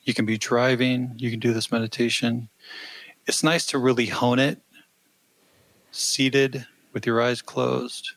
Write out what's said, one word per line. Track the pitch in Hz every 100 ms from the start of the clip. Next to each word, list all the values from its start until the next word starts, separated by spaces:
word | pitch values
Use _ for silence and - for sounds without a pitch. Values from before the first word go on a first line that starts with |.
You | -
can | 113
be | 107 110
driving, | - 120 127 123 127 127 127 117
you | 123
can | 113
do | 120
this | 113 -
meditation. | 117 113 - 120 - 120 120 113 _ - - - - - - -
It's | -
nice | 160 165 -
to | 139
really | 127 123 113
hone | - 120 123
it | 139 - _ - _ _ _ _ _ _ _ _ _ _ _
seated | - - - 135 135 135 131 127 _ _
with | - -
your | 117
eyes | 120 120
closed. | - 131 123 127 123 - -